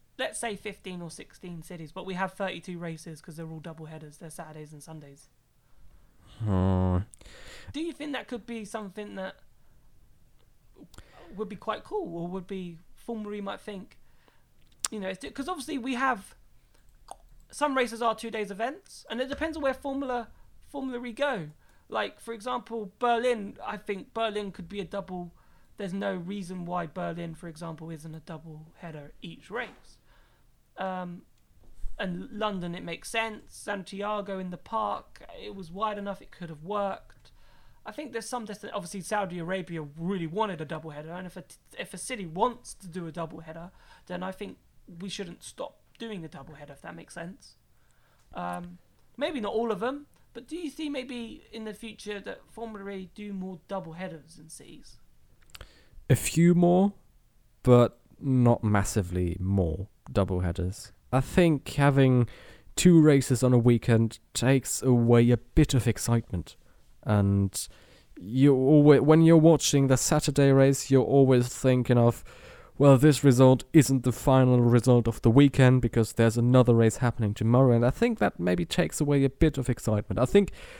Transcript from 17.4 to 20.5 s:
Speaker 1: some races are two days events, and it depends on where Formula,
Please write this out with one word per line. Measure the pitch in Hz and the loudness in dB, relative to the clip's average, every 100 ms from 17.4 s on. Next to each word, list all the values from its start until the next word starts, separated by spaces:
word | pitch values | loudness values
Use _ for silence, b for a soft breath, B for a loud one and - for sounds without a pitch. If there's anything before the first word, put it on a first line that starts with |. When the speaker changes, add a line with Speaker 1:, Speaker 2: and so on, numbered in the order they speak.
| _ | _
Speaker 1:
some | - 294 262 | -6 -2 -2
races | 247 226 | -4 -2
are | 233 | -4
two | 220 233 | -4 -8
days | 220 202 | -8 -8
events, | 196 233 349 _ - - | -6 -8 -8 _ -20 -12
and | 233 | -8
it | 254 | -8
depends | 285 320 311 | -6 -8 -4
on | |
where | 277 | -4
Formula, | 262 285 277 269 247 220 - - | -4 -8 -8 -6 -8 -8 -18 -20